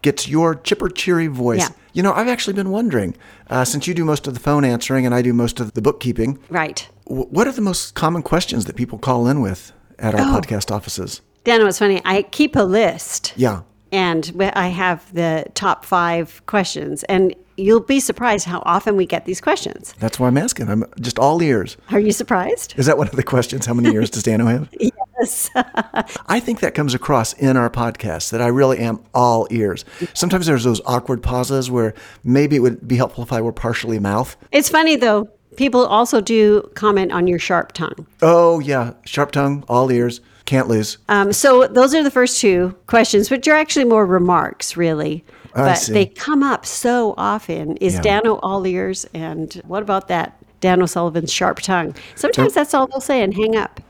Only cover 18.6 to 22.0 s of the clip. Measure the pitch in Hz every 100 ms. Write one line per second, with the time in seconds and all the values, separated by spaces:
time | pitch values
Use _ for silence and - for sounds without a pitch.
18.6 | - 180 214 202 175 165 - 185 - 381
19.6 | - - - - 110 - 127 131 233 -
20.6 | 110 107 117 - 117 113 135 165 165 117
21.6 | 87 - - 202